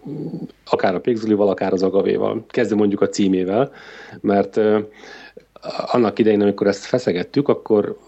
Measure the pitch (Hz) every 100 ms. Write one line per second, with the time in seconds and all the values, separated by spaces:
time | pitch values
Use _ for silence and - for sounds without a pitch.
0 | - 151 - 170 - - - - 107 90
1 | - 113 110 104 101 92 98 92 95 95
2 | 95 98 104 110 113 - 113 104 104 101
3 | 98 - 101 92 92 104 139 - - -
4 | - - - 101 98 - 107 107 107 -
5 | - - - - - - - - - 123
6 | 110 101 110 104 101 101 101 98 - 127
7 | 117 87 87 - 143 113 - 107 101 -